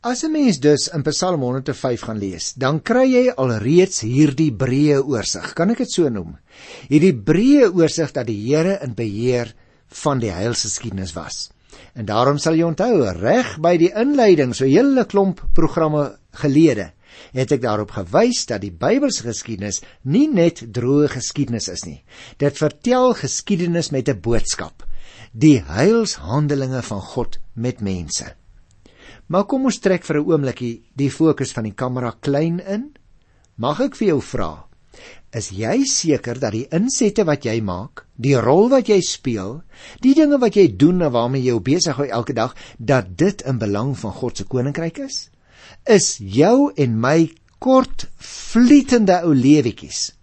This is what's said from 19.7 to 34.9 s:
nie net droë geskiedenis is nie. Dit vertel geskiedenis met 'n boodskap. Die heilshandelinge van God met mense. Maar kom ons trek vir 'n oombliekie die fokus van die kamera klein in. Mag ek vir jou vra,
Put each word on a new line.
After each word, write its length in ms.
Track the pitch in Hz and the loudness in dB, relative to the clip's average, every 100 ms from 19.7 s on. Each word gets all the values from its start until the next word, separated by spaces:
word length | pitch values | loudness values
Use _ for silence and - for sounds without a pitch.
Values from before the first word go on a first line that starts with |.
| 98 - _ 131 | -8 -12 _ -2
nie 180 | 175 311 | 2 2
net 320 | 226 170 170 117 | 4 2 0 -10
droë 380 | 107 120 143 147 | -6 0 2 0
geskiedenis 560 | 135 - - 131 117 98 | -2 -10 -6 -4 -4 -6
is 120 | 87 | -10
nie. 160 | 87 69 _ - - - | -14 -16 _ -20 -20 -4
Dit 160 | 143 139 | -4 0
vertel 520 | 151 - - 247 254 233 | -4 -2 0 2 2 0
geskiedenis 720 | 131 - - 196 175 170 156 | -4 -8 -4 -2 0 -2 -2
met 160 | 135 127 | -4 -2
'n 120 | 117 | -4
boodskap. 680 | 117 117 - - 80 _ - - - - - | 0 0 0 -4 -10 _ -6 -6 -8 -18 -20
Die 280 | 110 156 143 | 2 4 4
heilshandelinge 1200 | 71 98 160 233 214 - - 127 151 143 131 131 | 2 0 2 2 0 -6 -4 -2 -2 -2 -4 -6
van 180 | 113 101 | -8 -10
God 380 | - - 117 - - | -8 -6 -4 -4 -8
met 260 | - 120 123 | -6 -6 -4
mense. 540 | 101 92 80 - - - _ - _ _ - _ - - _ | -6 -6 -6 -10 -10 -18 _ -20 _ _ -20 _ -20 -20 _
Maar 180 | 180 | -2
kom 200 | 202 269 | 0 0
ons 140 | 262 - | 0 0
trek 260 | 196 180 | 0 -2
vir 120 | - 151 | 0 -2
'n 60 | 156 | 2
oombliekie 540 | 160 135 117 123 117 _ - | 0 0 -6 -8 -10 _ -4
die 140 | 139 | -4
fokus 420 | - 160 135 131 | 2 2 2 -4
van 120 | - | -6
die 100 | 110 | -8
kamera 400 | 101 127 127 123 - | -6 -6 -4 -6 -6
klein 400 | 143 143 165 170 | -2 0 0 -4
in. 320 | 185 208 285 _ _ _ _ _ _ - | -6 -8 -8 _ _ _ _ _ _ -6
Mag 240 | 120 147 | -4 -2
ek 160 | 269 - | -4 -2
vir 120 | 214 | 0
jou 120 | 147 | 0
vra, 460 | - - 85 76 - _ _ | -4 -6 -6 -8 -20 _ _